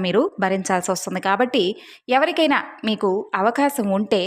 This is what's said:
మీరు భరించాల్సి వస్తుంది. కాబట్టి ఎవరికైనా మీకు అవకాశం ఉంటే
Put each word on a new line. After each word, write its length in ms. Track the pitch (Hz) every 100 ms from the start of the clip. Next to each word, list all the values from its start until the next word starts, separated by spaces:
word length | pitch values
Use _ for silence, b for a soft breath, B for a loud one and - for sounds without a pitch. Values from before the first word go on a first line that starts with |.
| 185
మీరు 160 | 190 359 -
భరించాల్సి 460 | 190 190 185 185 190
వస్తుంది. 260 | 185 - 185 190
కాబట్టి 360 | 202 247 269 180 220 B B - 254
ఎవరికైనా 420 | 320 339 311 247 - - 220
మీకు 220 | 202 202 196 214 196
అవకాశం 480 | 208 240 285 277 202 196
ఉంటే 220 | 208 202